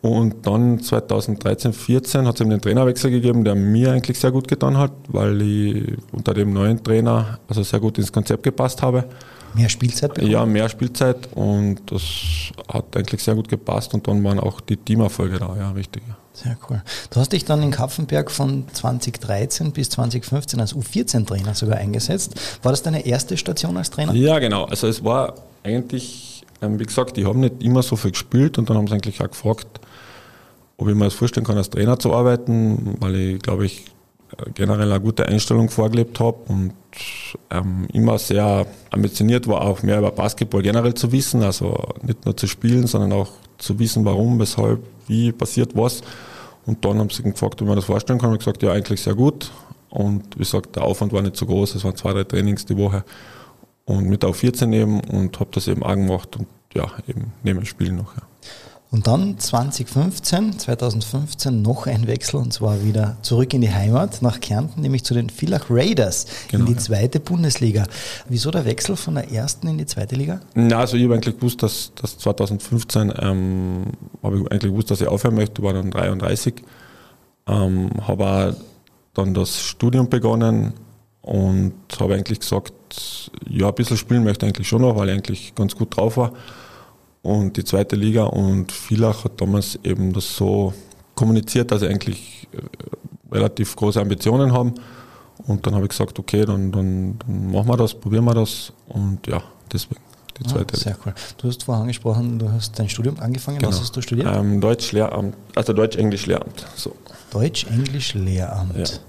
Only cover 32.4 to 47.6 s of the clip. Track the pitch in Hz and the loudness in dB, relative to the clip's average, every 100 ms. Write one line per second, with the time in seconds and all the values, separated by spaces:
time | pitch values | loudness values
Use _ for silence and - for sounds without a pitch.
32.4 | - 113 110 107 110 95 98 95 95 95 | 2 2 4 2 -2 -2 0 0 0 -2
33.4 | - 95 98 - - - _ _ _ - | -2 0 -2 -4 -18 -20 _ _ _ -14
34.4 | - - 98 104 104 98 104 110 - 104 | -12 -2 0 2 2 2 0 0 2 2
35.4 | - 117 113 - 110 117 117 - 117 - | 4 2 4 2 2 2 0 2 0 0
36.4 | - 95 92 - _ - - - - - | -2 0 0 -4 _ -14 -14 -12 -14 -16
37.4 | _ 90 95 92 95 - 113 107 - 98 | _ -4 -2 -2 -2 2 2 2 0 2
38.4 | 104 98 98 - - 101 101 - 107 120 | 4 2 0 -6 -6 0 0 2 2 2
39.4 | 120 104 101 95 104 104 101 - 101 - | 2 0 0 0 2 2 2 0 -4 -2
40.4 | 113 107 98 113 117 120 120 131 131 127 | -2 0 2 2 2 2 2 2 2 2
41.4 | 101 95 90 - - - 123 117 - 101 | 2 0 -2 -2 -4 -6 -4 -2 -2 -2
42.4 | 98 - 117 123 120 113 101 98 98 - | -4 0 2 4 2 2 2 0 -2 -8
43.4 | - _ - 101 113 113 104 98 113 120 | -20 _ -4 0 2 2 2 4 4 4
44.4 | 107 - 107 113 - - - 110 117 113 | 2 2 2 0 -4 -20 -2 2 2 0
45.4 | - - 117 - 120 - - - - - | -2 0 0 2 0 0 -12 -18 -18 -20
46.4 | - - - - 98 107 104 - 107 98 | -20 -14 -6 -2 2 2 0 -2 -4 -2
47.4 | 104 - | -4 -2